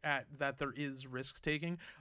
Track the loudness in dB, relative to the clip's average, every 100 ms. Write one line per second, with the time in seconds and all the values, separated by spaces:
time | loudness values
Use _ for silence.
0 | 2 2 0 0 0 2 0 0 -2 -2
1 | -4 -4 -4 -2 2 2 2 -2 -6 -2